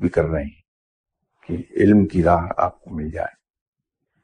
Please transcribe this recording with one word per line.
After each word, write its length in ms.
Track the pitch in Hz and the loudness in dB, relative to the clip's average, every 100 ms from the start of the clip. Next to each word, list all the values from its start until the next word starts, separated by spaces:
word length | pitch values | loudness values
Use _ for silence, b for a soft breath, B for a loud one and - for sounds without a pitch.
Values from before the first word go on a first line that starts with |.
भी 80 | 87 | -4
कर 160 | - | -2
रहे 200 | 80 80 | -2 -4
हैं 180 | 71 - _ _ _ _ _ _ _ _ - | -8 -14 _ _ _ _ _ _ _ _ -12
कि 80 | |
इल्म 520 | 85 - - 101 104 95 | -10 -8 2 4 6 4
की 160 | 92 | 2
राह 240 | 82 85 85 | 2 2 0
आपको 440 | - 80 - - | -2 -4 -4 -14
मिल 200 | 82 78 | -10 -10
जाए। 240 | 80 - _ _ _ _ _ _ _ _ _ | -8 -10 _ _ _ _ _ _ _ _ _